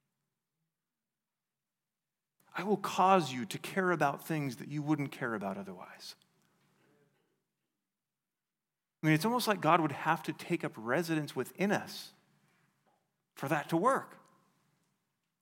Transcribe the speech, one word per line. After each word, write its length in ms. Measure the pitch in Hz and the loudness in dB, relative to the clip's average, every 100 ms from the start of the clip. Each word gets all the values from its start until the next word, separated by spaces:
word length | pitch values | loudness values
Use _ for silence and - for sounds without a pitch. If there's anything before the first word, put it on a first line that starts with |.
| _ _ _ _ _ _ _ _ _ _ _ _ _ _ _ _ _ _ _ _ _ _ _ _ _ - | _ _ _ _ _ _ _ _ _ _ _ _ _ _ _ _ _ _ _ _ _ _ _ _ _ -6
I 80 | |
will 120 | 185 202 | 0 0
cause 540 | - - 185 190 147 | 0 4 6 6 4
you 120 | 127 110 | -2 -6
to 120 | 151 | -8
care 340 | - 190 185 | -4 -2 0
about 340 | 170 147 147 - | 2 0 0 -4
things 300 | 156 139 117 | -2 -2 -6
that 120 | - | -8
you 140 | 147 | -4
wouldn't 300 | 147 151 - | 0 0 0
care 220 | - 127 | -4 -4
about 220 | 110 98 98 | -4 -4 -6
otherwise." 580 | 98 92 - - - - _ _ _ _ _ _ _ _ _ _ _ _ _ _ _ _ _ _ _ _ _ _ _ _ _ _ _ _ | -10 -14 -16 -18 -18 -20 _ _ _ _ _ _ _ _ _ _ _ _ _ _ _ _ _ _ _ _ _ _ _ _ _ _ _ _
I 60 | 156 | 2
mean, 80 | |
it's 100 | 151 | 4
almost 220 | 214 247 226 | 4 2 0
like 140 | 190 | 2
God 200 | 156 175 | 4 4
would 120 | 156 | 4
have 320 | 143 156 160 | 0 0 0
to 80 | - | -2
take 320 | 156 - 170 | -8 -4 -4
up 80 | 151 - | -4 -8
residence 600 | 110 143 170 160 143 131 | -2 0 0 -2 -2 -4
within 340 | 120 - 202 | -6 -2 0
us 420 | 147 - - - - _ _ _ _ _ _ _ _ _ _ _ | 0 -2 -12 -14 -20 _ _ _ _ _ _ _ _ _ _ _
for 120 | - 139 | -8 -2
that 220 | 151 - | -2 0
to 80 | 165 | 2
work, 400 | 226 247 - - - _ _ _ _ _ _ _ _ _ _ _ | 4 2 -2 -14 -20 _ _ _ _ _ _ _ _ _ _ _